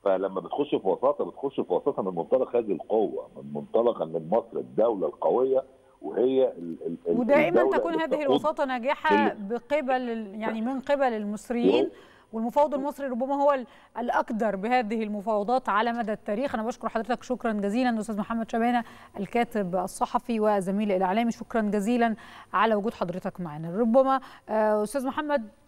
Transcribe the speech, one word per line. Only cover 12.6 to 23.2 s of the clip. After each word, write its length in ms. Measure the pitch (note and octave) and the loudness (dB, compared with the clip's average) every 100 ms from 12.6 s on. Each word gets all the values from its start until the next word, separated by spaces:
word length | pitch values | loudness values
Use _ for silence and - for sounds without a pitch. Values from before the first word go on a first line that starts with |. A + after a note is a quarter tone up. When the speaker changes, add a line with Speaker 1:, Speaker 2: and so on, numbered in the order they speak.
| D4 | 2
Speaker 2:
المصري 340 | C#4 C#4+ - C#4 | 2 -4 -6 -6
ربما 360 | A#3+ C4 C#4 | -4 -2 2
هو 100 | C#4+ | 4
ال-، 120 | C#4 A#3+ - - - | 2 -2 -16 -16 -8
الأقدر 580 | A#3+ - - A3 A3 G3 | -2 0 0 -2 -2 -2
بهذه 480 | G#3 B3+ G#3+ A3+ | 0 0 0 -4
المفاوضات 680 | A3 G#3 G3 G#3+ G3+ B3+ A#3+ | -4 -4 -2 -2 2 0 2
على 240 | G3+ A#3 | 2 2
مدى 180 | A#3 G#3+ | 0 -4
التاريخ. 440 | G#3 - G#3 C4+ A#3 | -4 -4 -2 -2 -2
أنا 80 | |
بشكر 260 | A3 - A3+ | -4 -4 -4
حضرتك 340 | A3+ A3 A#3+ | -4 -4 -6
شكرا 300 | - B3 A#3 | -4 -4 -2
جزيلا 460 | G#3 G3+ A3 B3+ A3+ | -2 0 0 0 0
أستاذ 180 | G#3 G#3 | -4 -6
محمد 340 | G#3+ A#3 A3 | -4 -4 -2
شبانة 320 | A#3 A#3 A#3+ A#3 - - - | 0 2 0 -2 -14 -18 -8
الكاتب 560 | F#3+ A#3+ A#3 G#3+ F#3 F#3 | -2 0 0 -2 -2 -2
الصحفي 640 | F#3 - B3 A#3+ - A3+ | -4 -4 -2 -2 -2 0
وزميل 520 | G#3+ G3+ F#3 G3 G#3+ | 2 2 2 0 2
الإعلامي، 400 | F#3 F#3 G3+ A#3 | 2 2 2 0
شكرا 300 | A3 A3+ A#3 | -2 -4 -2
جزيلا 540 | G#3 G#3 G3+ B3 A#3 G#3+ - - - | 0 0 2 2 2 0 -8 -20 -4
على 220 | F#3 A3 G#3 | 2 4 2
وجود 180 | G3+ | 0
حضرتك 480 | - F3+ F3+ | -4 -6 -4